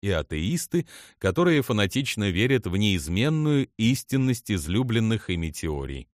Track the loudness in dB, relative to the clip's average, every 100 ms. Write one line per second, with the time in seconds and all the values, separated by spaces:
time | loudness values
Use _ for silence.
0 | -2 -2 -2 -4 -2 -2 -2 -4 -4 -10
1 | -20 _ -2 2 2 2 2 0 0 0
2 | -2 -2 0 2 2 2 0 0 2 2
3 | 0 0 0 0 2 0 0 0 2 0
4 | 0 0 0 -2 -2 -2 0 0 0 0
5 | 0 -2 -2 -2 -2 -4 -6 -4 -6 -10
6 | -12